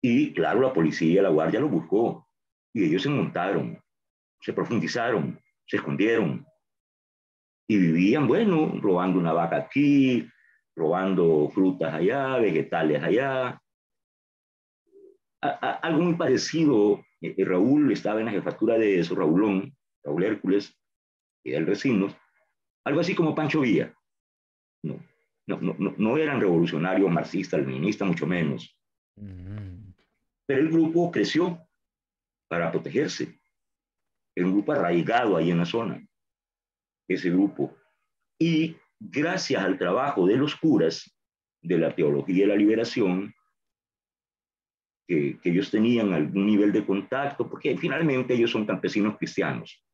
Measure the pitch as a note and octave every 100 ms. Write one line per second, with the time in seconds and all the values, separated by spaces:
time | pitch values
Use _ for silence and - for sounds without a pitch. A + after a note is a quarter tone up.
0 | B2+ A#2+ D3 - D#2 G#2+ C3 E2+ D#2+ -
1 | D#2+ F2+ G2 D#2 D#2+ G2+ D3+ F2+ - G2
2 | A#2+ E3+ _ _ _ _ _ A#2 F2 -
3 | C#3+ C#3+ F#2 - F#2 F#2+ A#1+ A1 _ _
4 | _ _ _ _ - - F3+ A#2 - B2
5 | A#2 A2 C#2 - _ _ _ G2+ - C#2+
6 | G#2+ A2+ F2+ - - _ _ _ _ _
7 | _ _ _ _ _ _ _ G#2+ E2+ E2
8 | F#2+ C#3+ C3 D#3 A3 E3 D#3+ - G#2 F2+
9 | F#2 F#2 E2+ D#2+ D#2+ D#2 - C3+ C#3+ C#3+
10 | C3 B2 - _ _ _ _ - D#2 F2+
11 | F#2+ F#2 E2+ D#2 D2 - F#2+ - D#2 D2+
12 | F2+ C3+ C3+ C3 G#2+ D#2+ C#2+ E2 D#2+ D2
13 | D#2+ G#2 C3+ C3 B2 - _ _ _ _
14 | _ _ _ _ _ _ _ _ _ G4+
15 | G4 _ _ _ - C#3 - - E3 D#3
16 | F3 E3+ D#3 B2 - D3+ D#3 A#2 G#2 G2+
17 | - _ E2 - F#2+ F2+ A2 D3 C#3+ G2+
18 | G2+ A2 A2+ G2 E2+ E2+ A2 A2+ G#2+ F#2
19 | E2 F2+ E2 E2+ G#2+ F#2+ G2 - _ _
20 | D2 D2+ F#2+ D#4+ - - - _ _ _
21 | _ _ _ _ - C#2 E2 G2+ C#3 G#2+
22 | F#2+ - _ _ _ _ _ _ - C#3+
23 | E3+ G3 D#3+ D3+ D3+ D#3 C3 E2+ - _
24 | _ _ _ _ _ _ _ _ - -
25 | - _ _ _ - - - - G2 -
26 | G#2+ C#3+ D#3 C#3 G#2 E2+ E2+ E2 F2 F#2
27 | G2 E2+ - - F2+ F2 C2+ C2 F2 G#2
28 | G2 E2+ D2+ F2 D#2 B1+ - _ _ _
29 | _ - G2+ F#2 F#2 G#2 G2 F2+ G#2+ -
30 | _ _ _ _ - C3+ D#3 E3 D#3 E3
31 | F3 - G2+ D3+ F3+ E3+ _ _ _ _
32 | _ _ _ _ _ E2+ E2 - - -
33 | E3+ - - - _ _ _ _ _ _
34 | _ _ _ - F2+ G2 G2+ - F2 F2
35 | D2+ A#2 A#2+ F2 E2 E2+ E2+ A2+ A#2+ -
36 | - _ _ _ _ _ _ _ _ _
37 | _ F2+ F2+ F2+ G2+ - C#2 - _ _
38 | _ _ _ _ E3 D#3+ E3 E3 _ _
39 | G#2 E2 - F#2+ - F#2+ F#2+ F#2 F2+ G2+
40 | C#3+ G#2 F2+ A#2+ D3 - D#3+ C3 E2 -
41 | - _ _ _ _ _ E2 F2 D#2+ -
42 | D#2 C#2+ C#2 F2+ G2+ G2+ G#2 A2 A#2+ -
43 | G2 F#2 G#2 - _ _ _ _ _ _
44 | _ _ _ _ _ _ _ _ _ _
45 | _ E2 C#2+ C#2 F2+ F2 G2+ G#2+ A2 A#2+
46 | G#2 E2+ D2 G2 G2+ G#2 G#2 G#2 G#2 G2
47 | G2 C3 C#3 - A#2+ - - B2 E3 D3+
48 | D#3+ C3 B2+ B2 A#2 A#2 G#2+ G2 - G#2+
49 | G#2 G#2 - - E2+ B1 - - _